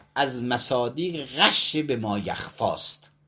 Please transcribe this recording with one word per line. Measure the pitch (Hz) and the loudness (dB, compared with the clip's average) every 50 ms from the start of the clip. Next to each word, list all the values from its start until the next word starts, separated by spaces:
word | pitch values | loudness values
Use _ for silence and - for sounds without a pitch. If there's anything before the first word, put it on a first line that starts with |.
| - _ - | -18 _ 0
از | 131 143 131 123 123 | 0 0 0 0 -2
مصادیق | 120 123 123 120 - - 135 123 120 117 127 156 175 180 165 156 135 | -2 0 0 0 0 2 2 2 0 0 -2 -2 -4 -2 -2 -4 -8
غش | 123 127 151 196 208 - - - - - | -4 2 4 4 6 6 4 0 0 0
به | 156 147 143 127 | 0 0 0 0
ما | 113 110 107 101 104 | -2 0 -2 -2 -2
یخفاست. | 92 90 85 - - - - - 113 95 78 - - - - - - - _ _ _ | -2 -4 -4 -6 -6 -8 -4 0 0 0 0 0 -2 -4 -4 -6 -12 -20 _ _ _